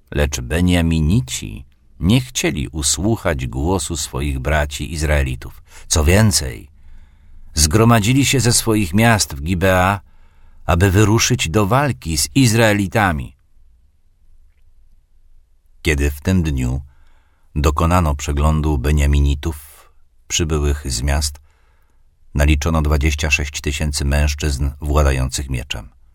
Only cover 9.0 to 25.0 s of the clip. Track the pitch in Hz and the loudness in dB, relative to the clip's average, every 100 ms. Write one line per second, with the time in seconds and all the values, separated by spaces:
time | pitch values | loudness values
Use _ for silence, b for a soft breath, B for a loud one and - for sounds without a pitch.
9 | 117 107 - 71 76 92 95 92 92 101 | 4 2 0 -6 -4 0 2 2 2 -2
10 | - - - _ - - - 87 98 92 | -8 -20 -20 _ -20 -10 -2 2 4 4
11 | 104 113 - 123 - 107 98 127 143 127 | 4 4 2 -2 0 0 0 0 0 -4
12 | 80 76 - 135 127 113 113 104 98 113 | -4 -4 0 2 4 4 4 2 0 0
13 | 98 76 62 - _ - - _ _ _ | 0 -2 -8 -16 _ -20 -20 _ _ _
14 | _ _ _ - - _ - - - - | _ _ _ -20 -20 _ -20 -20 -20 -20
15 | _ _ _ - _ _ _ _ 85 73 | _ _ _ -20 _ _ _ _ -2 0
16 | 71 73 - 92 78 67 62 65 67 - | 0 -2 0 0 0 -2 -2 -4 -8 -18
17 | - - _ _ _ 76 73 73 82 90 | -20 -20 _ _ _ -2 0 2 2 2
18 | 78 71 - 73 76 78 78 73 65 76 | 2 -2 -4 0 2 2 0 0 0 2
19 | 71 71 71 71 82 78 - - - - | 4 4 2 0 -4 -8 -14 -20 -20 -20
20 | _ _ - - 82 78 71 69 67 60 | _ _ -8 -4 -2 0 0 -2 -4 -4
21 | 71 71 73 - - _ _ _ _ _ | -2 -2 -2 -8 -18 _ _ _ _ _
22 | _ _ - - 73 78 85 80 73 76 | _ _ -8 0 2 2 0 0 0 2
23 | 76 73 82 - 73 - 78 71 78 71 | 0 -2 -2 -2 -4 -6 -6 -4 -4 -2
24 | 71 71 76 71 78 71 73 - 76 71 | 0 2 0 0 -4 -2 -4 -4 -2 2